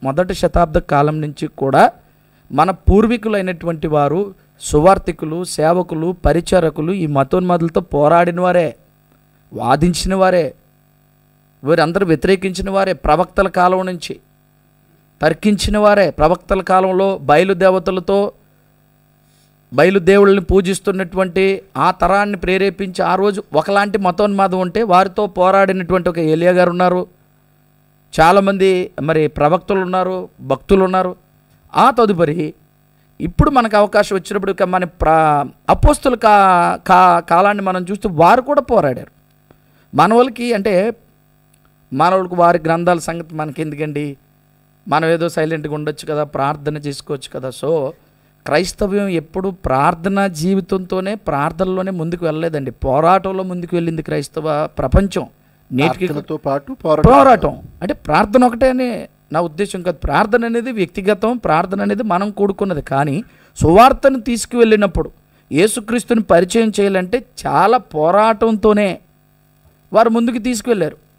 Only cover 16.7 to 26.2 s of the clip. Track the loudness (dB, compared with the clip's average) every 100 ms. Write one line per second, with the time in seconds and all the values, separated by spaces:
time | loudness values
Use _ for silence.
16.7 | 2 2 0 0 -2 2 2 2 2 2
17.7 | 2 -2 -4 -2 -2 -2 -8 _ _ _
18.7 | _ _ _ _ _ _ _ _ _ _
19.7 | 2 2 4 4 6 6 4 2 0 2
20.7 | -2 -4 -4 -6 -4 -4 0 0 -2 -6
21.7 | -2 -2 0 0 0 0 -4 -2 0 -2
22.7 | -4 -6 -4 -2 0 0 -2 -4 -2 0
23.7 | 0 0 -2 -2 0 -2 0 0 0 -2
24.7 | -2 2 2 2 -2 -4 0 2 4 2
25.7 | 0 -2 -2 -2 -2